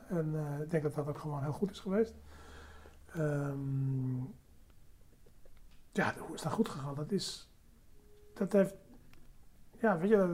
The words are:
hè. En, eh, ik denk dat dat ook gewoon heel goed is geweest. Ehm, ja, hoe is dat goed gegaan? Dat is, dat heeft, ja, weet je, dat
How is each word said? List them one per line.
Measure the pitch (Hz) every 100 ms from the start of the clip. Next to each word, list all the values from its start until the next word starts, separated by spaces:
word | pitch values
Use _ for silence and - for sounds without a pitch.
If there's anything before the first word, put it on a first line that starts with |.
| -
hè. | 180
En, | 156
eh, | 156 147 143
ik | 151
denk | 165
dat | 147
dat | 147 143
ook | 143
gewoon | 151 147
heel | 135
goed | 135 196
is | -
geweest. | 190 190 220 - - - - - - - - - -
Ehm, | 165 151 143 143 139 139 135 135 131 127 127 131 - - - - - - - - - - - - - - - -
ja, | - 139 -
hoe | -
is | -
dat | 156
goed | - 226
gegaan? | 160 139
Dat | 139 151
is, | 190 - - - - - - - - - - -
dat | - 190
heeft, | 202 190 - - - - - - - - - - -
ja, | 226 175
weet | 190
je, | 214
dat | 180